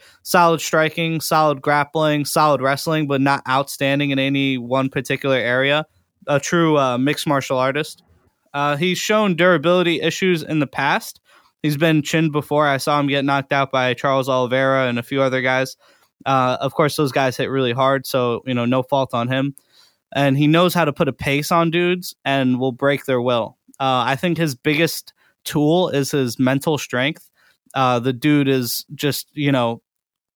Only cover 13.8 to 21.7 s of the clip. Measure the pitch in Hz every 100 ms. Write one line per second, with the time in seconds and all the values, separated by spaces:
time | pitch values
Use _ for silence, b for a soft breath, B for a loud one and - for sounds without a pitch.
13.8 | 127 120 143 135 131 131 123 131 135 135
14.8 | 127 120 120 139 135 127 131 131 131 -
15.8 | b b b b 107 131 127 127 135 -
16.8 | 147 - 143 143 135 123 117 135 127 123
17.8 | 135 139 - 135 123 117 131 123 120 131
18.8 | 127 139 131 120 120 131 139 - b b
19.8 | b b b - 143 135 151 160 180 175
20.8 | 151 - 151 - 147 139 147 170 165